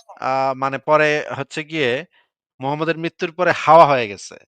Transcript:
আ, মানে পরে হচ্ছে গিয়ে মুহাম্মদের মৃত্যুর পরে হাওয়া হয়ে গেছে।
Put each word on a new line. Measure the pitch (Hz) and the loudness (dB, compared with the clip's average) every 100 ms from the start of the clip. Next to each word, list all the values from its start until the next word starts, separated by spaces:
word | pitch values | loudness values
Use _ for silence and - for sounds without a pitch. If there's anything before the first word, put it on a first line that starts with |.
| - - | -20 -10
আ, | 127 131 135 131 | -4 -2 -2 -2
মানে | 135 135 | -4 -4
পরে | - 151 151 151 - 127 | 0 2 2 0 -4 -10
হচ্ছে | 139 - | -10 -10
গিয়ে | 151 160 131 127 180 _ _ _ _ - | -8 -4 -2 -2 -6 _ _ _ _ -10
মুহাম্মদের | 135 151 160 160 | -6 -4 -4 -6
মৃত্যুর | 165 - 175 | -8 -8 -8
পরে | 160 175 | -4 -2
হাওয়া | 151 - 160 147 | 0 6 8 8
হয়ে | 135 110 | 4 -2
গেছে। | 98 - - | -8 -16 -20